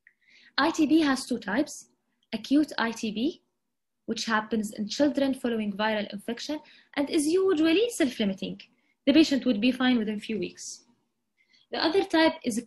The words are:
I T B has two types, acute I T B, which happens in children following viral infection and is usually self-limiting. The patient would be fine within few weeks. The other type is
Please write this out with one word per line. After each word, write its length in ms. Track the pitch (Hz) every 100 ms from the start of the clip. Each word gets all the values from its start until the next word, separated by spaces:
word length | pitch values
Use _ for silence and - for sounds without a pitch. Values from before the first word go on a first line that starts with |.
| _ _ _ _ - -
I 120 | 302
T 160 | 320 285
B 140 | 311
has 260 | 294 262 -
two 120 | 240
types, 520 | 185 220 302 - - _ _ _ _
acute 400 | 220 - 285 294 -
I 140 | 226
T 200 | 220 220
B, 300 | 208 269 - _ _ _ _ _ _ -
which 180 | 226
happens 480 | - 220 220 226 208
in 160 | - 208
children 440 | - 285 269 277
following 400 | 254 240 226 208
viral 400 | 196 214 214 208
infection 460 | 202 - 233 - 302 - - _ -
and 120 | 277
is 200 | 330 294
usually 600 | 359 381 311 320 330 480
self-limiting. 720 | - 277 - 202 190 185 196 - _ _ _ -
The 60 |
patient 340 | 302 311 269 254
would 140 | 202
be 100 | 247
fine 260 | 247 254 247
within 220 | 214 214
few 200 | - 214
weeks. 460 | 175 - - - _ _ _ _ _ _ _ _ _
The 120 | -
other 220 | 330 381
type 300 | - 320 320 320
is 180 | 254 214